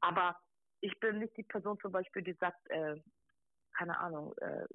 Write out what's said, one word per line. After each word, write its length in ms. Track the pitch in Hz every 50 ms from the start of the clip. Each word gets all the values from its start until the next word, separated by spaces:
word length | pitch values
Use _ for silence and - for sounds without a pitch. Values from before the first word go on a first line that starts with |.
Aber 380 | - 175 180 185 180 175 170 - - _ _ _ _ _ _ _
ich 180 | - 196 - -
bin 180 | - 220 208 214
nicht 180 | 226 226 -
die 60 | - 208
Person 360 | - - 208 185 208 208 202
zum 120 | - 196 185
Beispiel, 300 | 185 185 - - 196 190
die 100 | 185 175
sagt, 260 | - 185 175 - - _ -
äh, 280 | - 160 156 151 151 156 - - - _ _ _ _ _ _ _ _ _ _ _ -
keine 260 | - 180 170 170 -
Ahnung, 360 | - 175 160 147 147 - - -
äh, 260 | - - - - - - -